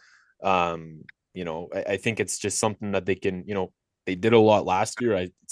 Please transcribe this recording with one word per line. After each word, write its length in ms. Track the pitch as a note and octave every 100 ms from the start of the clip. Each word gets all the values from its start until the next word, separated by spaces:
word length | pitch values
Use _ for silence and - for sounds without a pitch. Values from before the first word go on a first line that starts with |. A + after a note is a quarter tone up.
| _ _ _ _
um, 600 | F#2+ F#2 F2 E2 D#2+ D#2 - - _
you 100 | F#2
know, 240 | E2+ D#2+ F2
I, 180 | F#2+ -
I 20 | G2
think 240 | A#2+ A2
it's 180 | G2 -
just 200 | G2+ -
something 340 | A2 G2+ G#2
that 140 | G2 F#2
they 80 |
can, 300 | F#2+ G2 F#2 G2
you 80 |
know, 180 | G2 F#2 _ _ _ -
they 80 |
did 180 | F#2 A2+
a 60 | A2+
lot 260 | A2 G#2
last 360 | F2+ F#2 A2 -
year. 160 | A#2+ F#2+
I, 140 | F2+ - -